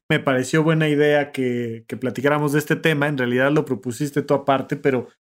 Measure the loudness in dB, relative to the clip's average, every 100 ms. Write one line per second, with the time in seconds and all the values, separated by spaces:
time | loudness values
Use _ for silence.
0 | -2 0 2 0 0 0 2 2 2 4
1 | 4 4 0 -4 -4 -2 -4 -8 -10 -8
2 | -6 0 0 2 0 0 0 0 0 0
3 | 0 0 0 2 2 2 -2 -4 -6 -6
4 | -4 -4 0 0 2 0 -2 -4 -2 -2
5 | -4 _ _